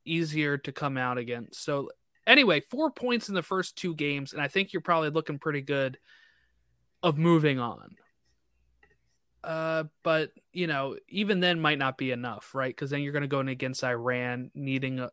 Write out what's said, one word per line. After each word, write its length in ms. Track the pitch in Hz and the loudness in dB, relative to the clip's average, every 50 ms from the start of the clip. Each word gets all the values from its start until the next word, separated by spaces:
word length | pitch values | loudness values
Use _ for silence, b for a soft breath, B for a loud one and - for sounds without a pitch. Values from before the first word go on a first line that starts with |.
| _ | _
easier 540 | - 165 170 165 156 151 156 151 147 143 139 | -2 0 0 0 0 0 0 0 0 0 -2
to 140 | - 147 131 | -4 -8 -6
come 260 | - 151 139 135 131 | -4 -4 -2 -2 -2
out 180 | 127 127 123 | -2 -2 -2
against. 460 | 123 120 117 120 120 113 - - - - | -2 -4 -4 -6 -6 -8 -10 -10 -8 -4
So 280 | - 147 139 135 - - - _ _ _ _ _ | -2 -2 -2 -2 -6 -10 -16 _ _ _ _ _
anyway, 340 | - 247 294 269 202 160 147 | 6 8 8 8 6 4 4
four 300 | - - - 262 320 302 | 0 -2 -2 0 0 0
points 380 | - - 233 247 240 233 - - | 0 -2 -2 0 0 0 -2 -2
in 40 | 196 | -2
the 80 | 180 165 | -4 -2
first 340 | - 190 185 180 - - | -2 -2 -2 -2 -4 -6
two 180 | - - 180 165 | -4 -4 -4 -2
games, 380 | 147 147 147 143 143 139 - - | -2 -2 -2 -2 -2 -6 -6 -4
and 80 | 151 143 | -4 -4
I 60 | 139 | 0
think 240 | - 190 196 - - | 0 0 -2 0 -4
you're 100 | 170 - | -6 0
probably 280 | - 175 165 156 151 | 2 2 2 2 2
looking 280 | 151 160 156 - 151 143 | 0 -2 -2 -2 -6 -4
pretty 240 | - 160 147 143 135 | -4 -4 -4 -2 -2
good 360 | 139 143 139 135 127 127 - b b b b b b b b b b b b _ _ _ _ _ _ _ _ - | -2 0 0 0 -2 -2 -8 b b b b b b b b b b b b _ _ _ _ _ _ _ _ 0
of 140 | 170 151 | 0 2
moving 420 | 147 160 170 170 160 151 147 135 131 | 4 6 6 6 8 6 4 2 2
on. 380 | 120 120 - 53 50 - - - _ _ _ _ _ _ _ _ _ _ _ _ _ _ _ _ - _ _ _ _ _ _ _ _ _ _ _ - | 0 -4 -6 -8 -14 -20 -20 -20 _ _ _ _ _ _ _ _ _ _ _ _ _ _ _ _ -20 _ _ _ _ _ _ _ _ _ _ _ -10
Uh, 400 | 165 160 160 160 160 160 160 160 156 - _ _ | -8 -6 -4 -2 -2 -2 -2 -2 -4 -10 _ _
but, 300 | 170 160 156 156 - - - _ _ _ | 2 2 2 2 0 -6 -14 _ _ _
you 140 | 180 175 | -4 -2
know, 300 | 160 151 135 135 135 107 - - _ | 0 0 -2 -2 -4 -6 -8 -12 _
even 320 | - 196 214 202 208 180 | -4 -2 0 2 2 4
then 200 | 180 180 175 165 | 4 4 4 4
might 180 | 160 151 151 139 | 4 2 2 4
not 180 | 139 131 131 | 2 0 0
be 140 | - 139 127 | 0 -2 -2
enough, 440 | 123 120 123 120 107 101 - - - | -2 -2 -4 -6 -8 -8 -10 -8 -4
right? 220 | 135 131 127 - | -4 -2 -2 -4
'Cause 140 | - 147 135 | -4 -6 -4
then 120 | 143 143 143 | -2 -4 -4
you're 100 | 139 143 | -2 -2
gonna 160 | 147 143 135 | -2 -2 0
go 120 | 143 135 | 0 0
in 80 | 131 135 | 0 -2
against 360 | 131 127 135 131 131 - - | -2 -4 -4 -4 -2 -2 -2
Iran, 640 | 127 123 117 117 123 123 123 123 123 120 123 127 - - | 0 -2 0 0 0 0 0 -2 -2 -4 -4 -6 -10 -10
needing 440 | 143 143 135 135 131 135 131 131 127 | -8 -4 -2 -2 -2 -2 -2 -4 -4
a, 120 | 123 123 | -6 -6